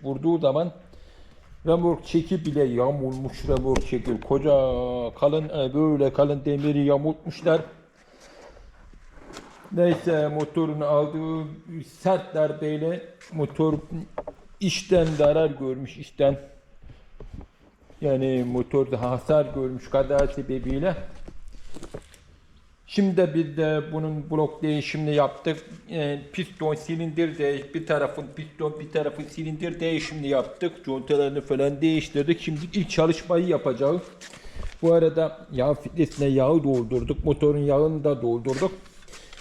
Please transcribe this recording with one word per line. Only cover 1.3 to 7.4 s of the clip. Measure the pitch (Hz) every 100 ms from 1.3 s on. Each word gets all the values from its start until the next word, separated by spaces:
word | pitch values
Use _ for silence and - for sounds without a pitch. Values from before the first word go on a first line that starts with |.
| - - - 160
remork | 170 175 165 -
çeki | 170 160 180
bile | 156 147
yamulmuş, | 135 120 123 143 131 131 135 - -
remork | 131 131 139 -
çeki. | 127 120 110
Koca | - 135 147 139 131 123 123 123 117 -
kalın, | 143 156 151
e, | 156 131
böyle | 143 156 147 135
kalın | 131 143 143
demiri | 143 143 147 143
yamultmuşlar. | 143 139 151 156 170 -